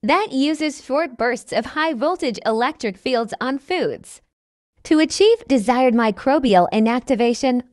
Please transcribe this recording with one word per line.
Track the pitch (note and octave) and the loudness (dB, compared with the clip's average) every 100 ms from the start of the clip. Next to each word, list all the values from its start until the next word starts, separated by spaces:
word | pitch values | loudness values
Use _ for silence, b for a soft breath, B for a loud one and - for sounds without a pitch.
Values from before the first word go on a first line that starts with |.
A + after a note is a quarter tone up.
that | G#3+ E4 G#4+ | 0 0 0
uses | C4 C#4+ D#4 D#4 - - | -2 0 0 -4 -6 -4
short | C4+ E4 B3 | -4 -4 -2
bursts | A#3+ A#3+ - | -4 -4 -4
of | - A#3 | -6 -4
high | D#4 D#4+ | -4 -4
voltage | C4+ C#4+ F4+ C#4+ G#3+ - | -2 -2 -2 -4 -4 -2
electric | A3 B3 D#4 A3 F#3+ | 0 -2 -4 -8 -6
fields | - B3 A3+ - | -4 -2 -4 -6
on | B3 C4+ | -6 -6
foods | _ F4+ G3 A#2 - - _ _ _ _ _ _ | _ -4 -2 -6 -14 -20 _ _ _ _ _ _
to | - D#4 | 0 2
achieve | D#4 - G#4 A4+ - | 2 4 4 4 2
desired | C4+ G3+ B3 C4 A#3 | 0 2 2 2 2
microbial | A3+ G#3 - D4 C4 F#3+ F3 | 0 0 0 2 4 4 4
inactivation | G#3+ A3 B3+ - B3 A#3 A#3+ C4 B3 - | 2 0 0 -2 0 0 0 0 -2 -4